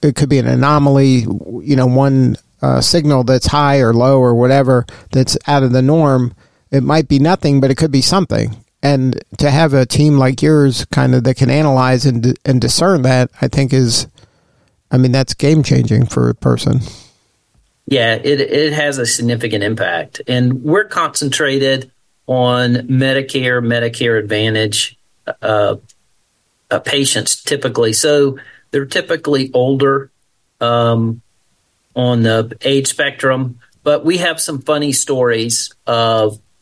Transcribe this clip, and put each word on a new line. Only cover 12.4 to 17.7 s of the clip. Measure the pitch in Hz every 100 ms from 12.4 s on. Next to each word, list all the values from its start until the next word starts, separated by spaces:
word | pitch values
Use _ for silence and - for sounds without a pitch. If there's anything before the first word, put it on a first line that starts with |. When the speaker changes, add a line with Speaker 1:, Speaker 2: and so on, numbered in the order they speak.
Speaker 1:
and | - 127
discern | 123 - 175 185
that, | 127 127 123 -
I | 131
think | 143 135
is, | 131 123 107 - _ _ _ _ _ _ _ -
I | 131
mean, | 131
that's | 131 131
game | - 143 156
changing | 135 127 117 - 120
for | - 120
a |
person. | 117 131 123 - 127 - - - _ _ _ _ _ _